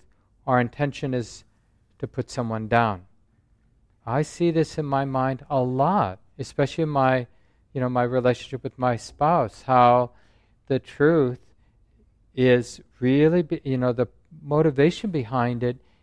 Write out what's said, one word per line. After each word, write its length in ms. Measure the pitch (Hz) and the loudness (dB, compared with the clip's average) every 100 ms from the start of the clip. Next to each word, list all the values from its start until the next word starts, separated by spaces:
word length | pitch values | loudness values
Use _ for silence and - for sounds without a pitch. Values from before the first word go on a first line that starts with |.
| _ _ _ _ - | _ _ _ _ 0
Our 140 | 123 | 0
intention 540 | 120 - 143 - 139 | 0 -2 -4 -4 -4
is 300 | 127 110 - - _ _ _ _ _ | -4 -6 -14 -20 _ _ _ _ _
to 100 | 131 | -10
put 220 | - - | -8 -8
someone 380 | - 117 110 110 | -6 -6 -6 0
down. 380 | 117 113 92 92 _ _ _ _ _ _ _ _ _ | 2 2 -2 -12 _ _ _ _ _ _ _ _ _
I 180 | 117 131 | -6 -4
see 280 | 151 - 170 | -4 -2 0
this 280 | 160 156 - | 0 -2 -4
in 80 | 147 | -4
my 180 | 139 | -4
mind 400 | 139 131 131 131 - | -2 -2 -4 -4 -4
a 120 | 139 | -2
lot, 580 | 127 127 151 196 101 92 _ - | 0 0 0 0 -2 -6 _ -14
especially 440 | 131 - 135 - | -10 -4 -2 -2
in 60 | 156 | -2
my, 380 | 143 131 131 123 _ _ _ _ | 0 2 0 -4 _ _ _ _
you 80 | 135 | -6
know, 80 | 127 | -2
my 140 | 123 | -2
relationship 600 | 123 127 123 120 - 131 | 0 2 0 0 -6 -10
with 140 | 131 - | -10 -4
my 180 | 127 117 | -2 -2
spouse, 640 | - - 151 170 113 - | -8 -2 0 2 -2 -6
how 480 | - 127 123 123 120 - _ _ _ _ - | 0 4 6 6 2 -8 _ _ _ _ -4
the 120 | 131 | -4
truth 600 | - - 147 165 127 127 - _ _ _ _ _ _ _ _ | -4 0 2 4 0 -4 -16 _ _ _ _ _ _ _ _
is 460 | - 127 123 117 - - _ | 0 4 4 2 -12 -20 _
really, 420 | 123 139 156 180 | 0 4 4 2
be-, 180 | 156 160 | 0 -6
you 120 | 139 131 | -4 -2
know, 160 | 127 | 0
the 160 | 120 120 _ _ - | 0 -4 _ _ -20
motivation 680 | 147 147 156 135 156 - 214 | -2 2 2 4 2 2 -4
behind 520 | 160 110 127 120 120 | -4 -4 -2 -2 -2
it 140 | 123 120 _ _ | -4 -4 _ _